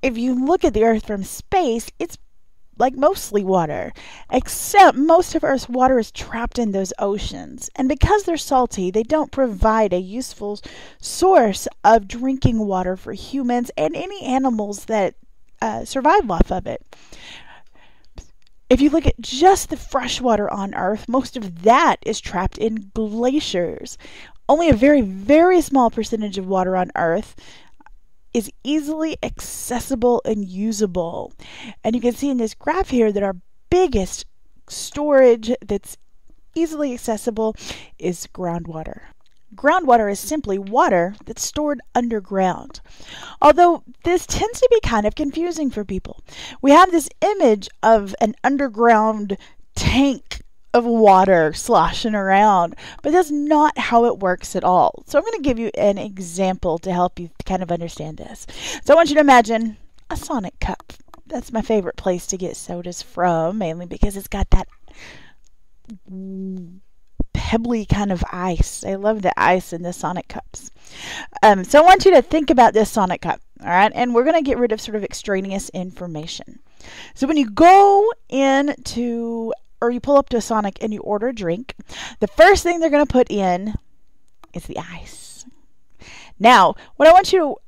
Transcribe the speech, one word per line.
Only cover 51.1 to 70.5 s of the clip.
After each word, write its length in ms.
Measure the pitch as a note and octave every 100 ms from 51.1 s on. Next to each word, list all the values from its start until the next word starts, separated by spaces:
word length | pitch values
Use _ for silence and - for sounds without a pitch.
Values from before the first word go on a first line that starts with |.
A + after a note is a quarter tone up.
| F#3+ G3 F3+ D#3
sloshing 600 | - - G#3+ E3+ - A#3
around, 640 | G#3+ F#3+ G3 G#3+ F#3+ E3+ - - -
but 80 | -
that's 220 | E4+ F4
not 440 | D4 D4 D4+ D4+ -
how 280 | A3 A#3+
it 160 | A#3 -
works 340 | F#3+ F3+ -
at 80 | F#3+
all. 400 | E3+ F3+ A2+ - -
So 100 | C#4+
I'm 60 |
gonna 160 | G#4 A4+
give 180 | C#4+ A#3
you 140 | A#3 -
an 220 | G#3 G3+
example 800 | G#3+ G3 F3+ E3+ F#3+ F#3 F3+ E3
to 140 | -
help 260 | F3 F3+ -
you 120 | F3 -
kind 160 | - F#3
of 120 | F3+
understand 460 | E3+ E3+ - D#3 D#3
this. 280 | - A3 - - - -
So 100 | -
I 20 | D4+
want 120 | E4
you 80 | D4
to 40 |
imagine 580 | C#4+ B3 G#3+ A3+ A3+ G#3+ - - -
a 60 | D#4
Sonic 440 | - C#4+ F#3 -
cup. 320 | - - - - - - -
That's 260 | - -
my 80 | A3+
favorite 360 | G#3 A3 F3 -
place 320 | - F3+ -
to 80 | F#3+
get 200 | F3+ -
sodas 460 | - F3 F3 F3
from, 560 | - - F3+ E3 D#3+ G#3+
mainly 280 | F3+ E3 F3
because 300 | - G3+ G3
it's 120 | -
got 200 | G3+ F#3+
that 180 | - F3+ - - - - - - - - - - - - G#3+ - F#3 F#3+ F#3+ F#3+ F#3 F3 F#3 - - - - -
pebbly 520 | - - A3 A#3 A#3 G#3
kind 240 | G3+ G3+
of 100 | F3+ -
ice. 540 | F3+ F#3 E3+ - -
I 100 | -
love 280 | G3 G#3 A3
the 100 | F#3 -
ice 360 | A2+ F#3 -
in 100 | E3+
the 100 | E3+
Sonic 360 | F3+ D#3+ F3+ -
cups. 420 | - -